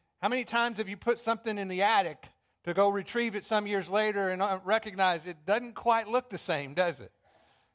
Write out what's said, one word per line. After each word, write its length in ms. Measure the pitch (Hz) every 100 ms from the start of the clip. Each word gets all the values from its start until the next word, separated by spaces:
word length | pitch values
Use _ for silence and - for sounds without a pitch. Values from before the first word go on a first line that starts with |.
| _ _
how 80 | 202
many 160 | 254
times 340 | 240 233 233 208
have 100 | 202
you 80 | 202
put 240 | 240 240
something 360 | 226 226 226 208
in 120 | 196
the 140 | 185
attic 480 | 202 220 175 151 - _ _ _
to 100 | 175
go 140 | 175 202
retrieve 480 | 202 190 240 233 202
it 80 |
some 240 | - 214 208
years 200 | 202 165
later 400 | 202 214 202 190
and, 140 | 185
uh, 160 | 196 190
recognize 600 | 185 220 220 190 185 170
it 220 | 170 160 156
doesn't 280 | 220 240
quite 340 | 214 240 226 214
look 220 | 240 247
the 80 | 180
same, 360 | - 156 139
does 260 | 147 180 139
it? 120 | 98 _ _ _ _ _ _